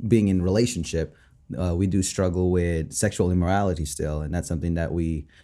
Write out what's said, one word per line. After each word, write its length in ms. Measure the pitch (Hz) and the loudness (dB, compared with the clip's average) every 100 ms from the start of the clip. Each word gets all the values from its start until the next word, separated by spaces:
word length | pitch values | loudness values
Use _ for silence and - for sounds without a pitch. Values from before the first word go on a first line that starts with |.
| 110 | 2
being 180 | 113 101 | 4 4
in 140 | 95 | 2
relationship, 760 | 90 104 120 87 80 82 80 - _ _ - - | 2 2 0 -2 -4 -4 -4 -8 _ _ -12 -4
uh, 180 | 90 87 | -2 0
we 100 | 98 | 2
do 160 | 98 | 2
struggle 480 | 92 - 92 87 92 | 0 0 0 2 2
with 420 | 90 87 82 76 | 2 2 0 -2
sexual 380 | - 107 - 90 | -2 -2 0 2
immorality 540 | 90 87 98 98 82 | 2 2 2 0 -2
still, 380 | 73 - 76 76 | -4 -4 -4 -4
and 120 | 76 | -4
that's 140 | 85 - | -4 -4
something 260 | 82 87 | -4 -2
that 180 | 85 82 | -2 -2
we 340 | 85 82 78 - - | -2 -2 -4 -8 -18